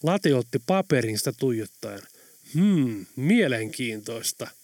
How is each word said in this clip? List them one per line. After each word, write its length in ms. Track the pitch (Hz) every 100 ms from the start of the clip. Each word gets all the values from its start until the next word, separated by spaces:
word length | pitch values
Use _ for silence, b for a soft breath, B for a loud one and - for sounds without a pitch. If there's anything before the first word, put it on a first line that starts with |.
Late 320 | 151 196 185
otti 240 | 135 120 131 -
paperin 520 | 190 190 135 113 107
sitä 140 | 135
tuijottaen. 680 | 123 135 113 104 - 110 98 - b b b -
Hmm, 520 | 151 202 185 131 104 92 -
mielenkiintoista 1300 | 135 233 175 120 110 - 123 110 101 113 110 - 113 -